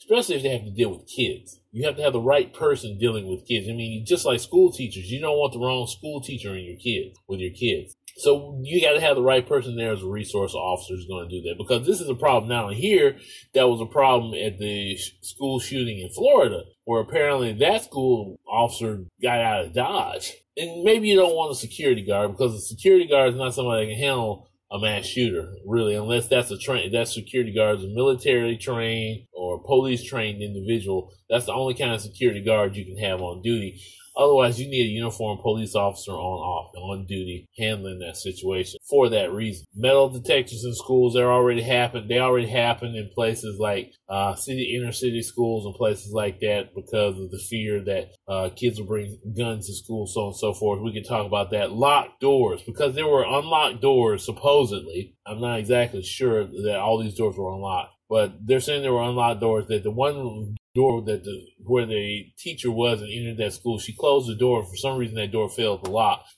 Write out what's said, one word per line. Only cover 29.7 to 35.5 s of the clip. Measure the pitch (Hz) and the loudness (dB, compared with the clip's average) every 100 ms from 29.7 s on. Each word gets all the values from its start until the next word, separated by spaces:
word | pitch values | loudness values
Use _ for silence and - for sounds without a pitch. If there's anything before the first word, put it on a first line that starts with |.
| 135 131 123 | 4 4 -2
trained | - 117 107 101 | -4 -4 -4 -4
individual. | 104 98 98 113 98 95 - - _ | -8 -6 -2 -2 0 -4 -4 -16 _
That's | 117 120 | -2 0
the | |
only | 113 131 | -2 -2
kind | 127 131 | -2 -2
of | 113 | -2
security | 104 - 123 104 | -6 0 0 2
guard | 104 107 101 98 | 2 2 2 -2
you | |
can | 92 95 | -8 -6
have | 101 92 | -4 -2
on | 90 90 | -6 -6
duty. | 113 113 98 90 - - - | -2 -2 -4 -10 -20 -20 -12
Otherwise, | - 143 139 120 120 | 2 6 6 6 2
you | 139 | -4
need | 131 | 0
a | 113 | 0
uniformed | 110 117 - 107 101 | 0 -4 -4 -6 -2
police | 113 | -2